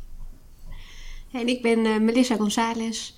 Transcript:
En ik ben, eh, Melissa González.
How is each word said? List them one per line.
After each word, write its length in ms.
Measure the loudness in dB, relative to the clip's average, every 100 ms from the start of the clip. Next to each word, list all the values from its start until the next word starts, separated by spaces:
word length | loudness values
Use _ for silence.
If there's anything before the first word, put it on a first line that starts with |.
| -12 -12 -14 -14 -20 -18 -14 -14 -14 -14 -14 -14 -10
En 160 | -4 0
ik 140 | 2
ben, 240 | 4 4 4
eh, 120 | 4
Melissa 360 | 4 4 4 4
González. 800 | 2 2 0 0 -4 -6 -10